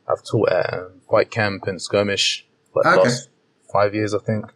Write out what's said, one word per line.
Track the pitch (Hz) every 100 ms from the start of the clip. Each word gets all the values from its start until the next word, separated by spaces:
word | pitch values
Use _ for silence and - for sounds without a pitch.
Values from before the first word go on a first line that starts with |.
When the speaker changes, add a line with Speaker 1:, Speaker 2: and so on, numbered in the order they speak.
| -
Speaker 1:
I've | -
taught | - 120 -
at, | 90 -
um, | 87 90 92 -
Fight | 110 101
Camp | 117 104 95 104
and | 90
Skirmish, | - 101 101 98 - - - _ _ -
like, |
the | 160
Speaker 2:
Okay. | 185 -
Speaker 1:
last | 135 - _ _ _ _
five | 98 104 104
years, | 107
I | 101
think. | - 107 -